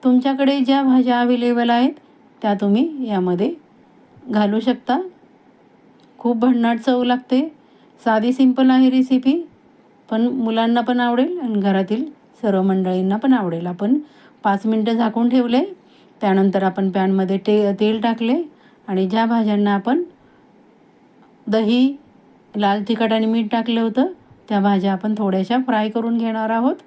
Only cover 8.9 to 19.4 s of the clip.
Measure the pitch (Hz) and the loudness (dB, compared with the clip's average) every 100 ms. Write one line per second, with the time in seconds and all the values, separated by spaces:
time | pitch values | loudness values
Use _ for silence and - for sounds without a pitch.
8.9 | 262 254 254 262 320 330 _ _ _ _ | 4 2 2 2 0 -4 _ _ _ _
9.9 | _ _ 220 240 262 226 220 226 240 233 | _ _ -2 -2 0 -2 0 0 0 0
10.9 | 247 240 240 285 359 262 208 196 190 190 | 0 0 0 0 -2 -4 -2 0 0 0
11.9 | 214 302 - _ _ 220 190 190 190 185 | -4 -6 -12 _ _ -2 0 2 0 0
12.9 | 185 190 208 277 254 190 165 175 180 208 | -2 -2 -2 2 2 0 -4 -8 -4 -2
13.9 | 285 302 - - _ 214 196 220 220 214 | -2 -2 -20 -20 _ -2 -2 -2 -2 0
14.9 | 226 233 220 233 254 240 247 370 - _ | 0 -2 0 0 0 0 0 -2 -8 _
15.9 | _ _ _ 208 190 196 190 196 185 196 | _ _ _ 0 2 2 2 -2 -2 -4
16.9 | 185 190 190 185 190 196 208 202 196 214 | 0 0 0 0 -2 0 0 0 0 0
17.9 | 220 233 226 226 285 330 _ _ _ - | 0 -2 -2 -2 -2 -4 _ _ _ -6
18.9 | 190 190 214 226 233 | -2 -2 0 0 0